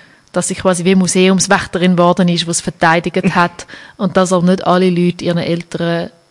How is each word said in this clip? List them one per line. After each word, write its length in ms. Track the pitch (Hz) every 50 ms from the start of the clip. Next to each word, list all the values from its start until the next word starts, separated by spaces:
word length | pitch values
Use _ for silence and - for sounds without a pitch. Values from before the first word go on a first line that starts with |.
| - _ _ _ _ _ -
dass 160 | 175 175 -
sie 60 | 180
quasi 300 | - - 190 185 170 170
wie 100 | 185 190
Museumswächterin 1000 | 190 185 175 - 185 185 190 190 185 175 190 202 180 - - - 180 175 185 180
geworden 320 | 170 175 175 180 - 185 175
ist, 180 | 170 165 160
die 40 | 165
es 100 | 175 -
verteidigt 560 | - - - - - 165 160 175 165 180 -
<laughs> 180 | 190 185 190 151
hat 320 | 185 175 175 - - - - - - - - -
und 200 | - 220 180 -
dass 160 | 190 185 175 185
auch 100 | 180 170
nicht 240 | 180 185 190 -
alle 220 | - 180 180 185 185
Leute 340 | 175 175 175 175 175 175 -
ihren 140 | 175 170 170
Eltern 720 | - - 170 170 170 - - 165 170 170 170 170 175 208 - _ _ _